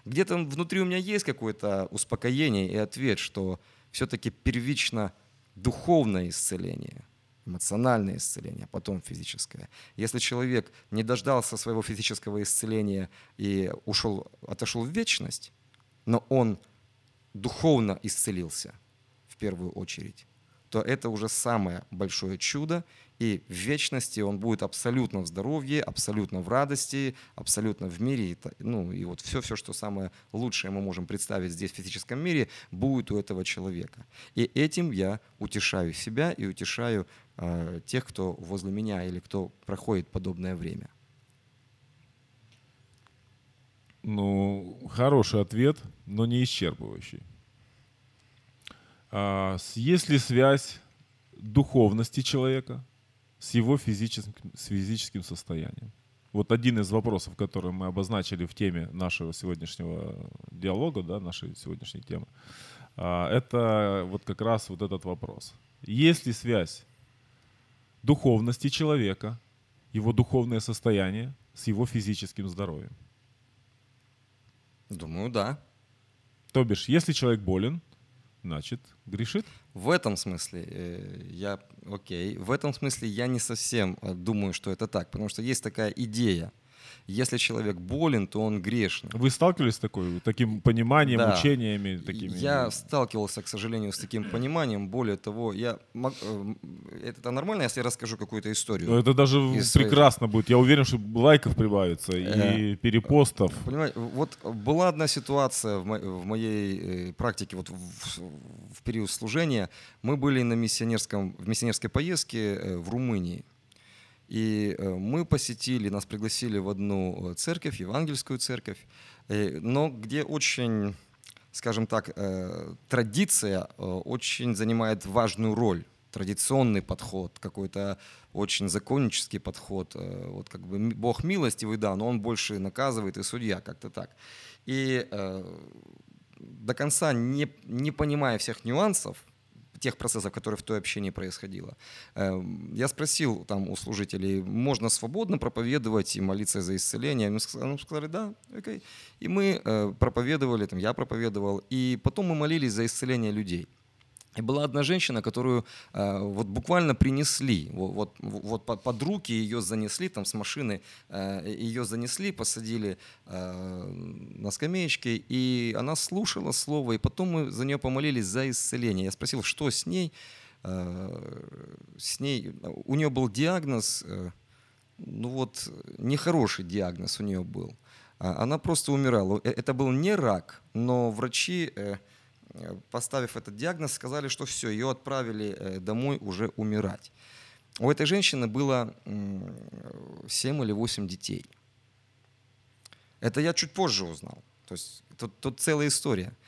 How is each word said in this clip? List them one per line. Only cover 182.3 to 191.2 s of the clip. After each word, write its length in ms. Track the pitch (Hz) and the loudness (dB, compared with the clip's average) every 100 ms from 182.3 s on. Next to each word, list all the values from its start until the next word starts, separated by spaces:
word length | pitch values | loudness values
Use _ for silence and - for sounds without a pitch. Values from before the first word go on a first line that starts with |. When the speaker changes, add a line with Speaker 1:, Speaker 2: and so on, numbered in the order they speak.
| _ - - | _ -20 -16
Speaker 1:
э, 200 | 85 92 - | -12 -14 -8
поставив 460 | 120 - 135 120 120 | -6 -4 -2 -4 -6
этот 180 | 110 104 | -12 -6
диагноз, 380 | 156 170 151 | -4 -4 -4
сказали, 340 | - 127 147 139 | -6 -6 -6 -4
что 180 | - 139 | -6 -6
всё, 240 | - 117 | -4 -2
её 200 | 107 131 | -2 -2
отправили, 680 | 127 139 135 117 107 104 - | -2 -4 -4 -2 -4 -6 -6
э, 220 | 95 95 | -6 -6
домой 380 | 92 110 135 139 | -4 -2 0 -2
уже 300 | 101 92 110 - | -4 -2 -2 -2
умирать. 540 | 107 107 170 - - _ - - - - _ - | 0 2 0 -2 -14 _ -20 -20 -20 -20 _ 0
У 100 | 120 | 2
этой 160 | 147 151 | 4 4
женщины 420 | 196 185 135 117 | 4 2 2 0
было, 460 | 123 139 127 113 - - | 2 2 2 0 -8 -8
м, 500 | 104 101 98 95 - - - - - - - - | -6 -4 -6 -8 -12 -14 -16 -14 -14 -16 -14 -6
семь 340 | - 135 147 | -2 0 0
или 100 | 113 | 0
восемь 340 | 104 120 - 95 | 2 0 -2 -4
детей. 380 | 92 | -6